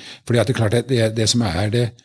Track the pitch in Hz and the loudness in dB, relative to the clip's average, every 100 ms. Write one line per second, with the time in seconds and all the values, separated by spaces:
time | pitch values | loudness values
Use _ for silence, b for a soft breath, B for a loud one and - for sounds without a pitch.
0 | B B - 120 113 117 107 120 117 123 | B B -2 0 2 2 2 0 0 0
1 | 113 113 107 120 107 85 104 120 120 b | 0 0 0 2 0 0 0 0 -2 b